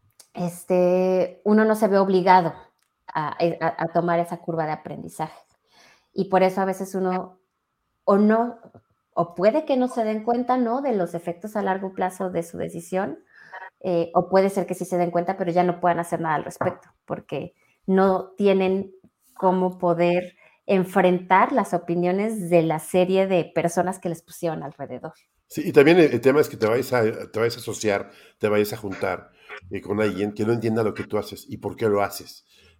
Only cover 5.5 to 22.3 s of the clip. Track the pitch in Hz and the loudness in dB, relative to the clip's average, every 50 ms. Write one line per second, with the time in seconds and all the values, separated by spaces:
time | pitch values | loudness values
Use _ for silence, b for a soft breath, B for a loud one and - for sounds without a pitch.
5.5 | _ _ b b b b b b b b b b _ - 185 190 190 185 185 185 | _ _ b b b b b b b b b b _ -6 -2 0 2 4 4 4
6.5 | 185 202 190 190 185 190 196 190 - 190 185 185 185 185 180 - - _ _ _ | 2 0 -2 -2 -4 -6 -8 -6 -4 -4 -2 -2 -2 -4 -6 -10 -16 _ _ _
7.5 | _ _ _ _ _ _ _ _ _ _ _ - 202 196 214 214 220 226 233 240 | _ _ _ _ _ _ _ _ _ _ _ 2 4 6 6 4 4 4 2 -2
8.5 | - - - - _ - _ _ _ _ _ _ _ - 170 - - - 175 214 | -4 -12 -18 -20 _ -20 _ _ _ _ _ _ _ -4 -4 -4 -4 2 2 4
9.5 | 233 311 311 311 277 254 254 254 254 247 226 214 220 214 214 233 240 247 247 247 | 4 2 0 0 0 0 0 0 -2 -2 -2 -2 -2 -2 -2 -2 -2 -2 0 0
10.5 | 254 254 247 226 233 269 277 277 233 202 175 170 - 170 - 180 170 175 - 214 | 0 0 0 0 -2 -2 -2 -2 0 0 -2 -2 -4 -8 -6 -8 -8 -8 -12 -8
11.5 | - 214 196 190 185 190 196 190 190 185 185 185 185 - 190 185 185 170 170 170 | -6 -4 -2 -2 -2 -2 -4 -8 -6 -4 -4 -4 -4 -6 -6 -4 -4 -4 -6 -6
12.5 | - 170 175 170 175 175 170 - 185 185 196 254 311 - B B B B B B | -8 -8 -8 -8 -8 -12 -10 -6 -4 -4 -4 -4 -8 -14 B B B B B B
13.5 | B B B B B _ - 185 175 170 165 165 - 180 180 180 190 190 190 196 | B B B B B _ -6 -2 0 0 -2 2 0 0 0 4 2 4 4 4
14.5 | 196 202 180 - 185 - 180 - 185 175 175 175 - 175 175 175 190 - 190 170 | 0 -2 -4 -4 -6 -8 -6 -4 -2 0 0 0 0 -2 -2 -2 -4 -4 -4 0
15.5 | 165 180 180 180 170 175 - 180 170 170 170 - 175 165 165 160 156 147 - - | 0 2 2 2 0 0 0 0 0 0 -2 -4 -6 -4 -2 -2 -2 -2 -4 -6
16.5 | - - - 185 180 - _ _ _ _ _ - - - - _ - 139 151 170 | -8 -4 -4 -4 -4 -6 _ _ _ _ _ -12 -12 -12 -10 _ -10 -8 -8 -10
17.5 | - _ _ _ _ _ _ - 190 190 190 196 190 180 - - - - 202 202 | -16 _ _ _ _ _ _ 0 2 4 4 4 2 0 -2 -8 -6 0 2 2
18.5 | 190 190 190 185 190 196 196 - - _ _ - _ _ _ _ _ - 190 185 | 4 4 2 0 0 -2 -4 -8 -14 _ _ -20 _ _ _ _ _ 0 0 2
19.5 | 185 185 185 185 180 185 180 175 170 165 175 175 175 180 180 180 b b b b | 2 2 0 -2 -2 -2 0 0 2 2 2 2 2 0 -2 -4 b b b b
20.5 | b b b - 202 185 180 185 - 196 180 185 180 175 180 - 185 190 226 254 | b b b 0 0 0 0 0 0 2 4 4 2 2 0 2 4 4 4 2
21.5 | 285 240 196 - - 170 - - 170 175 175 180 185 196 208 226 | 2 -2 -2 -2 -4 -6 -4 -4 -2 -2 0 0 0 0 -2 -4